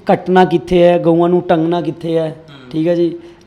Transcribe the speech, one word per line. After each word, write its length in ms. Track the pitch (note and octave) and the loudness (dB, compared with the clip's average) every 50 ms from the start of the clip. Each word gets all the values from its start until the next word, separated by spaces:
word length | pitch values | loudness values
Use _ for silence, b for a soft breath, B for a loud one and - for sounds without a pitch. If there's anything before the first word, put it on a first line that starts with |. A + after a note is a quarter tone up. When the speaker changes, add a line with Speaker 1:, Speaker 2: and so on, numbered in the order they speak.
| B | B
Speaker 1:
ਕੱਟਣਾ 380 | - G3 - - - F3+ F#3 F#3 | -2 -2 -2 0 0 2 2 4
ਕਿੱਥੇ 380 | D#3+ D#3+ E3+ - - F3+ F3 F3 | 4 2 -2 -2 0 2 4 4
ਹੈ, 160 | F3 F3 F3 | 4 4 2
ਗਊਆਂ 300 | D#3+ E3+ E3 E3 F3 F3 | 2 0 2 2 2 2
ਨੂੰ 140 | F3+ F3+ F3 | 0 0 0
ਟੰਗਣਾ 380 | F3 F#3 E3 D#3+ E3 F3 F3 | 0 0 0 0 -2 -2 -4
ਕਿੱਥੇ 380 | D#3+ D3+ D#3 - - E3+ E3 E3 | -4 -6 -8 -8 -6 -4 -4 -4
ਹੈ, 100 | D#3+ D#3+ | -4 -4
Speaker 2:
ਹੂੰ। 420 | D3+ - - - - C3+ B2+ B2 | -8 -12 -18 -20 -20 -20 -18 -10
Speaker 1:
ਠੀਕ 180 | - D#3+ D#3+ E3+ | -6 -4 -2 0
ਹੈ 60 | F3 | 0
ਜੀ। 220 | E3+ F3 E3 D3+ - B B B B B | 0 0 -2 -2 -6 B B B B B